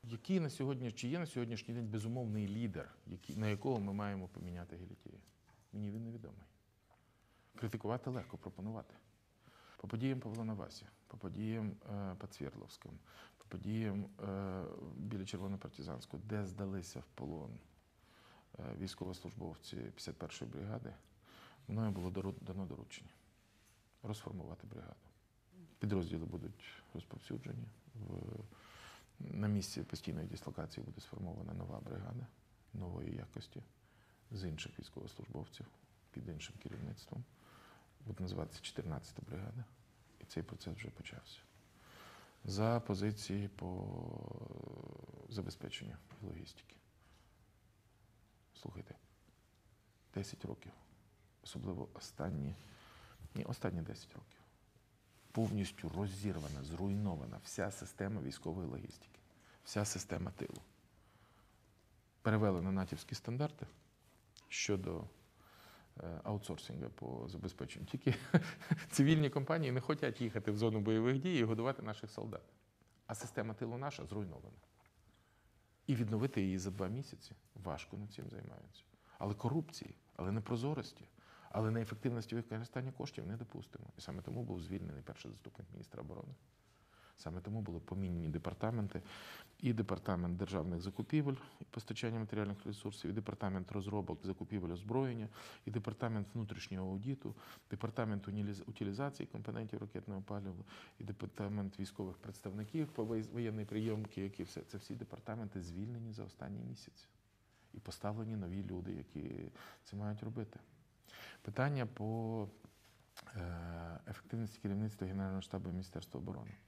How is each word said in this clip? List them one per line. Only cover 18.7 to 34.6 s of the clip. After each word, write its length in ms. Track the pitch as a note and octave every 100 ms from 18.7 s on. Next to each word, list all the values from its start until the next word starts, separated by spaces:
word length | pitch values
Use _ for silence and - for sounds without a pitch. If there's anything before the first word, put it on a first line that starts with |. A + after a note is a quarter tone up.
| G#1+
військовослужбовці 960 | F#2 - F2+ F2+ E2+ G#2+ F2+ D#2+ - -
п'ятдесят 420 | A1+ - - -
першої 340 | E2 - A#1
бригади, 420 | B1 G2 A2 A#2 - - - - - - - -
мною 240 | G#2 A2
було 180 | F#2+ F2+
дору-, 260 | F#2 F#2+ -
дано 240 | - F#2 F#2
доручення 460 | - - - - - - - - - - - - -
розформувати 640 | - G#2 - F#2 D#2+ E2 -
бригаду. 280 | E2 E2+ - - - _ _ _ F#3 E3+ -
Підрозділи 460 | G#2+ G2 E2+ E2 E2
будуть 580 | F2 - - - - -
розповсюджені. 760 | - - - - A#2 B2+ - A2+ - - A#2
В, 480 | F#2 F2+ - - G#2+ - - - - - - -
на 280 | - - G#2
місці 360 | G#2 F#2 -
постійної 440 | - - - - D#2
дислокації 580 | - - - D#2 - -
буде 160 | -
сформована 520 | - - F#2 E2 -
нова 260 | F2+ - -
бригада, 480 | - F#2 G2 A#2+ B2 - - - -
нової 420 | - F2+ F2 - -
якості, 480 | - - - - - - - - - - -
з 160 | G#2+ F#2
інших 320 | D#2